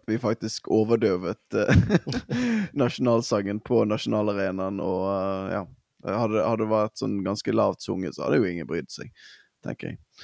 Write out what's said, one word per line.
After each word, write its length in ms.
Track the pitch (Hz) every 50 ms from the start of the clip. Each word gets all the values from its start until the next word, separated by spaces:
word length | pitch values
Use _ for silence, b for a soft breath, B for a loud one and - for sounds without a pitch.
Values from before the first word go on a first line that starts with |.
| _ -
vi 80 | 110
faktisk 540 | 117 - 104 113 - - 110 - - - - 90
overdøvet, 680 | 110 107 110 117 113 110 101 92 90 92 85 110 - _ _ -
eh, 300 | 107 101 - - - - - - - - - - 247 -
<laughs> 560 | - 220 247 247 240 226 220 196 - - 143
nasjonalsangen 800 | 127 123 - - 123 123 117 113 113 - 117 104 98 101 101 110
på 220 | - - 123 113 110
nasjonalarenaen, 960 | 104 107 107 - 113 110 107 107 107 101 101 98 90 92 95 95 95 101 98
og, 220 | 80 92 95 92 92 98 98
eh, 440 | 95 95 98 95 95 98 95 92 101
ja. 80 | 90 - - _ _ _ _ _ - -
Hadde, 320 | 95 113 120 107 110 107 -
hadde 160 | 113 117 110 110
det 80 | 107
vært 300 | 110 107 107 107 - -
sånn 180 | 117 107 101 98 92
ganske 260 | 98 104 113 - 113 110
lavt 300 | 110 107 98 92 - -
sunget, 320 | - 98 92 92 76 -
så 100 | - 67
hadde 140 | - 143 143
jo 100 | 107 90
ingen 200 | 87 87 73 -
brydd 180 | 82 85 69 -
seg, 220 | - - - - B B B B B B B B B _ -
tenker 240 | - - - - -
jeg. 80 | - - - _ B B